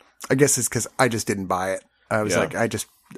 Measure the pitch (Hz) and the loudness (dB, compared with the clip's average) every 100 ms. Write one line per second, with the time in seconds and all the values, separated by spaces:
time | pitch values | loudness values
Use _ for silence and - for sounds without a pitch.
0 | _ _ - 135 143 131 117 120 - - | _ _ -2 2 4 2 0 -2 -4 0
1 | 131 110 - 101 92 90 95 95 - _ | 0 2 -2 -2 -2 -2 -2 -4 -8 _
2 | - 110 107 87 82 78 117 107 - _ | -2 0 2 0 0 0 -2 -2 -8 _
3 | _ | _